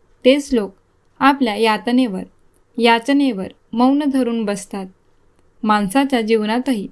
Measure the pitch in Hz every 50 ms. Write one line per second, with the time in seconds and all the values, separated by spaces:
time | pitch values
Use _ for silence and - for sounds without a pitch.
0 | _ _ _ _ - 247 269 294 277 - 269 233 202 190 - _ _ _ _ _
1 | _ _ _ _ - 269 285 269 277 226 208 208 226 220 214 214 214 240 240 247
2 | 262 226 185 185 190 - _ _ _ _ _ _ _ _ _ - 226 233 233 233
3 | 233 - 277 285 285 269 233 190 185 - - _ _ _ - 226 247 262 277 285
4 | 302 285 262 269 254 233 233 233 226 208 202 196 - - - 202 190 185 - _
5 | _ _ _ _ _ _ _ _ _ _ _ _ - 214 214 208 208 185 190 269
6 | 277 269 277 240 220 208 226 220 214 214 220 247 247 - 262 208 196 -